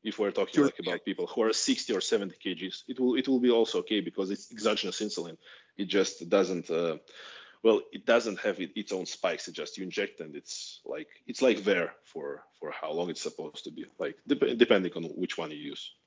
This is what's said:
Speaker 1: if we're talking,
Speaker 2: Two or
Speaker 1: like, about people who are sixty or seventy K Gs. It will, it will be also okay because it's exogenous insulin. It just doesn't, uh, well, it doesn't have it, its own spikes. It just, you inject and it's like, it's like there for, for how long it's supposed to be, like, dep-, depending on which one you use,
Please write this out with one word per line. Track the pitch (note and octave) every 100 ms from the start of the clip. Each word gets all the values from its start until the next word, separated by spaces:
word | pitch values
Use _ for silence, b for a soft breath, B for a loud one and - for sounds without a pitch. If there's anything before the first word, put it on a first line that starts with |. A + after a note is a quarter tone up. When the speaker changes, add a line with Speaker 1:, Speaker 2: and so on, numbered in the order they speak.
Speaker 1:
if | A2 G#2
we're | G2+
talking, | G2 F#2+
Speaker 2:
Two | -
or | C#3
Speaker 1:
like, | -
about | F#2 F2
people | - F#2+ A2
who | -
are | A2
sixty | A2 - B2+ -
or | G2+
seventy | - A2 G2 -
K | G2+
Gs. | F2+ F#2 - -
It | B2+
will, | B2+
it | B2+ C3
will | C3
be | B2
also | A#2 A2 -
okay | F2 G#2+
because | F2 - F#2+
it's | G2+ -
exogenous | A2+ G#2+ G#2 G2 -
insulin. | G#2+ - E2 E2 B B B -
It | G2
just | G2 F#2+ - E2+
doesn't, | G2 F#2 F2+ E2
uh, | E2 E2+ D#2+ - B B B B B
well, | A2+ G#2+ -
it | -
doesn't | - A#2 A#2 F#2+
have | G#2+ F#2
it, | F#2+ -
its | G2+
own | F#2+ F2+
spikes. | - F#2 D#2 -
It |
just, | E2 D2+ -
you |
inject | F#2 F2 G2+ -
and | D#2
it's | C#2+ - - - -
like, | - D3+ D#3 - -
it's | A#2
like | C3 A2
there | G2 F#2 E2 -
for, | _ D#2+ C#2+ C#2 - _
for | D#2
how | - D#2
long | D#2+ F2
it's | D#2+
supposed | - - D2+ -
to | -
be, | D2+ - _
like, | - - -
dep-, | C#3 C3+ B2
depending | A2+ G#2 F2+
on | -
which | E2 - F#2 -
one | E2
you | -
use, | - - - _